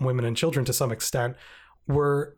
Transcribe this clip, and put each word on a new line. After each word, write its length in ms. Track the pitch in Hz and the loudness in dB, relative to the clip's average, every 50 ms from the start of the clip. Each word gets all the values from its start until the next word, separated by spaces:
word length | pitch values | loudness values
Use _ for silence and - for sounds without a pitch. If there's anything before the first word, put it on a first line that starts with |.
women 240 | 135 127 123 123 117 | -2 0 0 0 0
and 120 | 117 113 | -2 0
children 280 | - - 165 - 143 123 | 0 0 0 0 0 0
to 80 | 131 | 0
some 180 | 123 - 143 120 | 0 0 0 -2
extent, 440 | 113 - - - - 131 120 123 127 - - - - - - - - - _ | -2 -4 -4 -4 -2 0 -2 -2 -4 -8 -18 -20 -20 -20 -20 -20 -20 -12 _
were 500 | - 139 147 143 143 143 143 147 - - | 0 2 2 4 4 2 0 -2 -4 -10